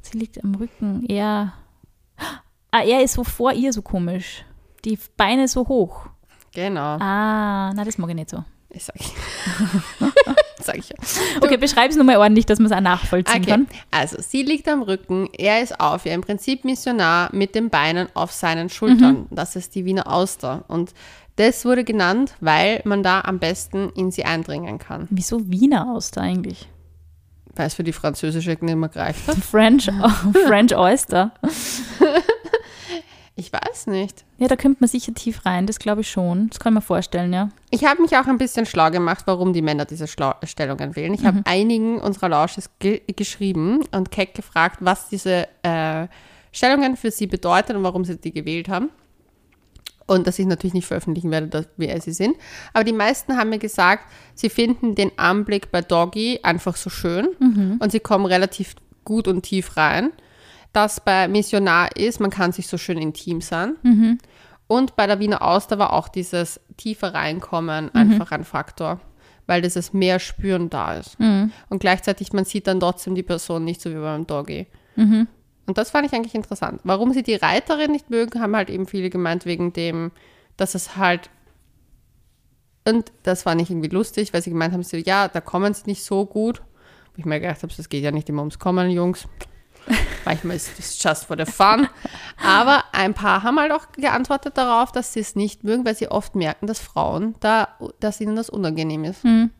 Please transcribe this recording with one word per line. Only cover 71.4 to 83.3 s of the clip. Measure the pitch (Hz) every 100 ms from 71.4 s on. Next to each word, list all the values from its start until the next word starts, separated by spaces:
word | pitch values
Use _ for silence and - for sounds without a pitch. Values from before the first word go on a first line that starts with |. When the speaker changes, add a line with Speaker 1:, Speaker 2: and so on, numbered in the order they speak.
| 214 - -
Speaker 2:
Und | 196
gleichzeitig, | 185 185 - 220 196
man | 202
sieht | 190 202
dann | 190 185
trotzdem | 180 180 -
die | 185
Person | 185 165 - 165
nicht | 165 170
so | 170
wie | 156
beim | 151 151
Doggy. | 165 151 147 151 180 _ _
Speaker 1:
Mhm. | - 214 220 226 _ _ _ -
Speaker 2:
Und | 190
das | 226
fand | 294 285
ich |
eigentlich | 240 233
interessant. | 220 208 202 202 -
Warum | - 190 240
sie | 262
die | 233
Reiterin | 208 156 196 - 302 302
nicht | 294 -
mögen, | 233 233 233
haben | 220
halt | 214 185
eben | 185 190
viele | 196 185
gemeint, | 180 175 175
wegen | 175 170 175
dem, | 170 170 165 165 _ _ _ _ -
dass | 190
es | 190 - 190
halt, | 185 175 - _ _ _ _ _ _ _ _ _ _ _ _ _ _ _ 220
und | 226 220 _
das | -